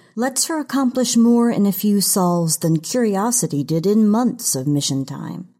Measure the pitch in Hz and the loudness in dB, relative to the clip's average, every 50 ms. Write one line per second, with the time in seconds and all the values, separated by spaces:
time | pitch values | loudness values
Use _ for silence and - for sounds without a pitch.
0 | _ _ - 220 240 269 262 - - - 330 311 285 - - 277 269 247 247 254 | _ _ -6 -4 -4 -4 -2 -4 -4 -2 -2 -4 -4 -2 -2 0 0 0 0 0
1 | 247 247 - 233 226 240 240 233 233 233 - - 202 202 190 - - 208 202 202 | 0 2 4 4 4 6 4 4 4 2 2 2 0 0 0 0 0 0 0 2
2 | 190 - - 202 180 175 175 175 170 160 156 - - 160 165 156 160 - - 254 | 0 0 0 0 2 2 2 0 0 -2 -2 -2 0 0 0 0 -2 -2 -2 0
3 | 240 214 196 190 208 240 240 - - 151 - 143 143 - 156 165 160 196 208 220 | 0 0 0 0 -2 0 0 -2 -2 -2 -2 -4 -2 -2 -2 0 2 2 2 4
4 | 214 208 208 233 254 226 - - - - - 135 131 147 147 143 139 - 139 135 | 4 4 2 2 0 0 -2 -4 -6 -6 -4 -2 -2 0 0 0 0 -2 -2 -2
5 | 135 - 139 - 107 110 - - 180 - _ | -4 -6 -8 -12 -10 -10 -10 -12 -14 -16 _